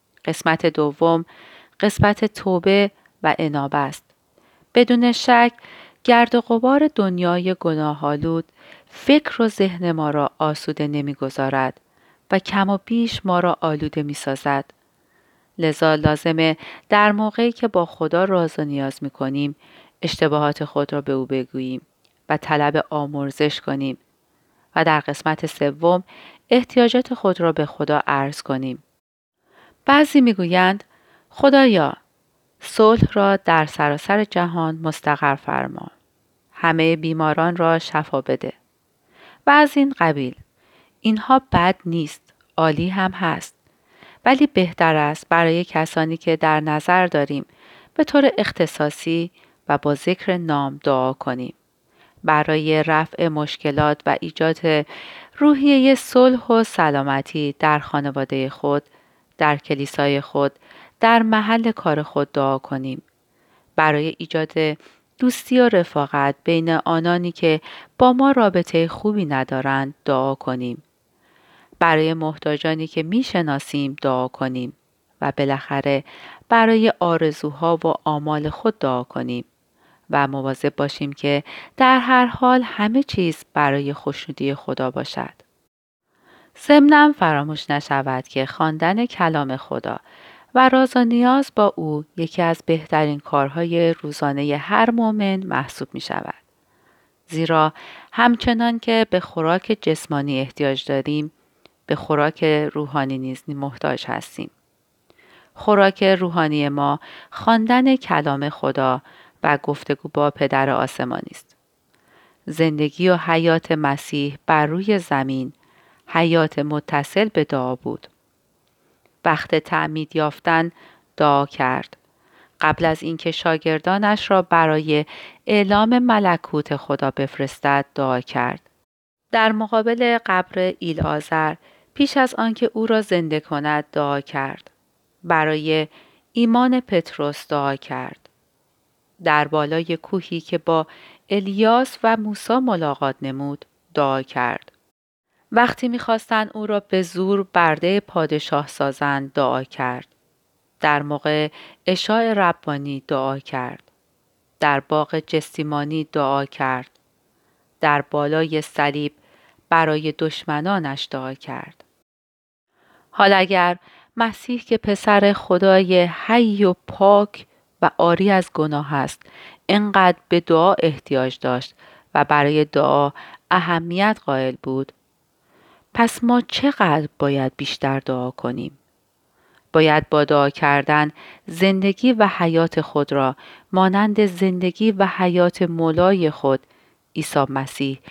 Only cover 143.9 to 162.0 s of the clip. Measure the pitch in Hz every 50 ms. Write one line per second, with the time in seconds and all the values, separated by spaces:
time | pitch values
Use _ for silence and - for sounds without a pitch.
143.9 | - 151 143 135 135 135 131 - - 131 123 120 101 - _ _ _ _ _ _
144.9 | _ _ _ _ _ _ _ _ _ _ _ - - 226 247 247 - - 254 247
145.9 | 233 240 - - 226 220 - - 226 220 214 208 - 220 214 208 208 202 202 -
146.9 | 190 185 185 175 - 175 190 190 202 196 190 - - 180 170 160 156 156 170 180
147.9 | 196 202 - - - 180 156 151 156 151 - - 151 143 143 - - - 143 139
148.9 | 131 - 147 143 139 139 139 135 - 147 135 123 127 131 131 - - - 131 127
149.9 | 123 127 - _ _ _ _ _ _ _ _ _ _ _ _ _ _ - - 151
150.9 | 147 143 147 147 147 139 - 151 151 151 151 147 - - - - - _ - -
151.9 | 185 180 - - 214 226 233 226 220 202 190 170 165 - - 156 147 139 143 143
152.9 | 139 135 - - 151 135 135 135 135 139 - - - 131 127 123 - - _ _
153.9 | _ _ _ _ _ _ _ _ _ _ _ _ _ - - 147 143 139 - -
154.9 | 156 151 147 - - 160 - - - 156 - - - - 151 151 151 147 143 147
155.9 | 156 160 151 - - 151 143 135 135 139 139 135 - - 139 131 131 127 127 _
156.9 | _ _ _ _ _ _ _ _ _ _ _ _ _ _ _ _ _ - - 151
157.9 | 147 143 143 - - 147 147 147 156 160 165 156 156 151 147 - - - 147 143
158.9 | 139 147 147 147 - _ _ _ _ _ _ _ _ _ _ - 165 165 160 160
159.9 | 156 151 156 156 151 - 160 156 - - - - 151 147 156 185 202 190 156 139
160.9 | 139 139 - - - 135 131 131 135 - - - 127 127 135 - - _ _ _
161.9 | _ _